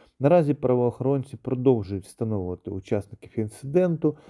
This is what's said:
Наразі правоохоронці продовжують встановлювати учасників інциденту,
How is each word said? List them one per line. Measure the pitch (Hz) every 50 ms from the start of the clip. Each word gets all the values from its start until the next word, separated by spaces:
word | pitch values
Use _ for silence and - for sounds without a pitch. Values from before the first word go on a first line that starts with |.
| _ _ _ -
Наразі | 127 143 175 180 156 143 143
правоохоронці | - - 123 127 123 123 120 - - 123 131 143 139 131 - -
продовжують | 110 - 127 127 127 123 135 127 113 98 87 98 95 95
встановлювати | - - - 117 110 107 101 90 90 90 87 - 95
учасників | 98 95 - - 113 104 101 - - - - - - -
інциденту, | 110 107 - - - 135 143 180 185 175 170 156 - 151 147 - -